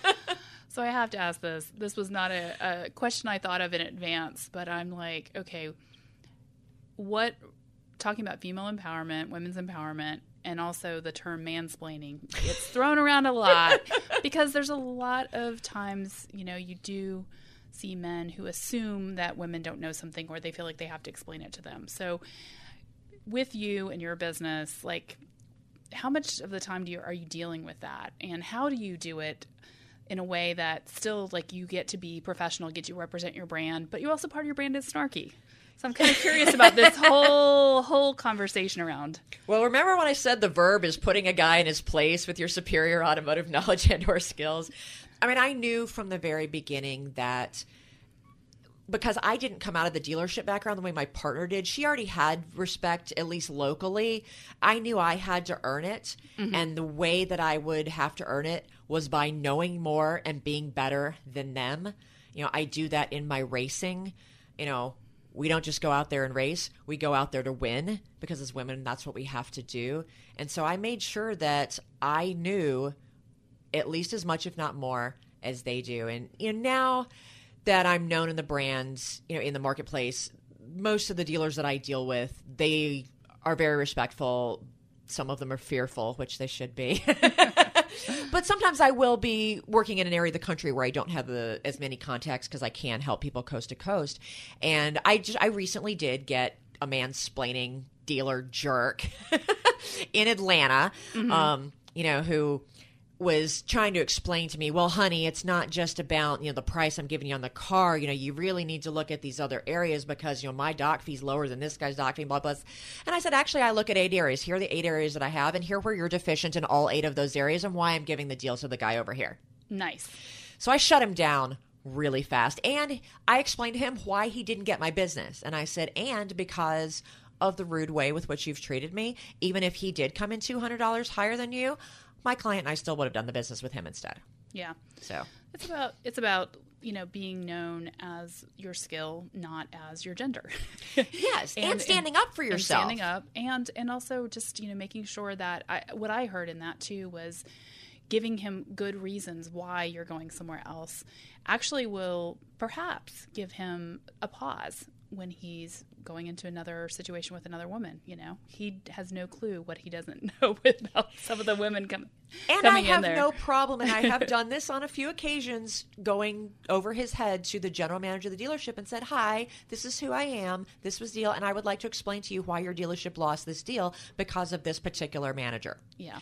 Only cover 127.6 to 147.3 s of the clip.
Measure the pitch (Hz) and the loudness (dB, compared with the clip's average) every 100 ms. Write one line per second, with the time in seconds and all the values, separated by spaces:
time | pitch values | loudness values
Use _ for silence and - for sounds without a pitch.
127.6 | 175 160 156 151 139 160 - 143 156 143 | -2 -2 0 2 2 0 -4 -4 -6 -8
128.6 | - 131 156 196 233 240 - - 185 190 | -4 -4 -4 -4 -6 -6 -14 -2 0 2
129.6 | 180 - 190 170 135 - 208 220 - 247 | 0 -2 -4 0 -2 -2 -4 -4 -4 -4
130.6 | 233 233 226 226 240 - 208 240 240 254 | -4 0 0 0 -2 -2 0 -2 -4 -2
131.6 | 262 302 - - - - 247 247 220 196 | -2 -2 -10 -20 -20 -6 -2 0 0 0
132.6 | 143 151 - 151 131 110 120 120 117 113 | 0 -2 -2 -2 0 -2 -4 -4 -6 -8
133.6 | 127 131 85 - 50 - - - - 190 | -8 -8 -10 -10 -12 -12 -18 -20 -18 -12
134.6 | 170 - - - - 67 - - - - | -12 -14 -20 -20 -12 -10 -10 -16 -20 -16
135.6 | 349 311 262 - 247 247 220 185 185 - | -10 -6 -6 -8 -10 -2 0 0 -2 -10
136.6 | - _ 233 202 180 196 190 185 175 170 | -20 _ -10 -10 -10 -10 -8 -8 -8 -8
137.6 | 170 170 170 - 180 170 170 - - - | -8 -8 -12 -14 -14 -12 -14 -18 -20 -16
138.6 | 190 175 - 160 156 165 175 196 165 160 | -12 -10 -8 -8 -8 -10 -12 -12 -10 -10
139.6 | - 165 156 160 180 180 269 - - - | -12 -14 -16 -14 -10 -6 -4 -6 -8 -8
140.6 | - - - - 247 349 466 466 - 214 | -10 -12 -4 0 0 0 0 0 -2 -2
141.6 | 330 427 - 370 311 311 494 - 247 180 | -2 0 2 2 4 2 2 0 -2 0
142.6 | 190 131 92 226 175 185 - - 247 254 | 2 2 2 -2 -4 -4 -6 -6 -4 -2
143.6 | 240 - 240 247 - 254 233 226 - - | -4 -6 -4 -4 -4 -4 -4 -8 -8 -8
144.6 | 208 196 196 220 208 214 202 196 180 175 | -8 -8 -10 -10 -10 -8 -8 -6 -4 -4
145.6 | - 180 - 208 214 220 240 185 170 165 | -4 -6 -6 -6 -4 -2 -4 -6 -8 -8
146.6 | 165 160 - 196 185 170 170 | -10 -10 -10 -10 -10 -12 -12